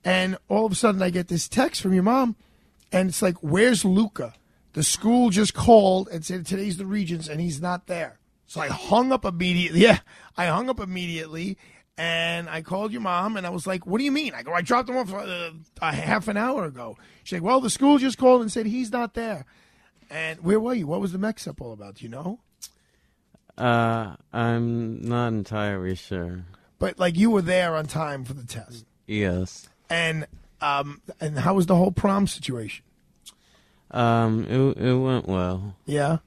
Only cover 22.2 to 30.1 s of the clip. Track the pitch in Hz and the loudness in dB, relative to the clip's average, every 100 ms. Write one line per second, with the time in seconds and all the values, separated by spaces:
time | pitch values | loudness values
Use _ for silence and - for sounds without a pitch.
22.2 | 170 240 _ _ - _ _ _ _ _ | -10 -10 _ _ -20 _ _ _ _ _
23.2 | _ _ _ - 123 117 117 113 107 - | _ _ _ -4 0 2 2 -2 -6 -14
24.2 | _ 117 117 117 117 117 113 113 117 120 | _ -2 0 0 -2 -2 -6 -8 -4 -2
25.2 | 117 110 95 110 104 98 92 92 - 95 | -2 -2 -4 -4 -2 -4 -4 -6 -6 -8
26.2 | 87 90 90 - _ _ 190 - 180 170 | -6 -10 -14 -20 _ _ -6 -2 -2 4
27.2 | 226 214 170 180 175 160 151 160 156 139 | 4 4 2 2 2 -2 -4 -6 -6 -6
28.2 | 123 139 120 117 - 120 113 _ - 107 | -10 -12 -12 -14 -14 -20 -20 _ -6 0
29.2 | 98 90 92 - - _ _ 165 165 | 0 0 -4 -10 -20 _ _ -2 0